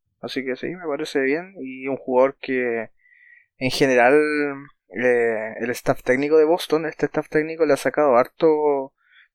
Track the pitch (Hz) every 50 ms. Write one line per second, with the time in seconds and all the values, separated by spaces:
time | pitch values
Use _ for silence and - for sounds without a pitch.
0 | _ _ _ _ - 120 - 143 127 135 127 - - - 170 180 180 160 143 143
1 | 156 151 - 147 135 131 139 160 180 190 196 185 135 131 131 131 131 135 135 -
2 | - - 127 127 131 139 139 _ - - 135 127 127 120 117 113 110 110 _ _
3 | _ _ _ _ _ _ - _ _ _ _ _ 131 131 - - 147 135 131 123
4 | 120 123 139 151 151 151 151 147 147 143 139 139 139 143 _ _ _ _ - 98
5 | 123 127 123 120 117 117 113 110 110 110 110 104 113 123 123 - - - 131 -
6 | - - 127 127 143 147 156 160 156 151 165 - - - - 156 165 151 - _
7 | - 147 - 160 151 - - 156 151 160 160 160 165 147 139 135 - 139 - -
8 | 151 147 123 117 127 - _ _ - 160 156 151 151 147 143 139 135 139 _ _
9 | _ _ _ _ _ _ _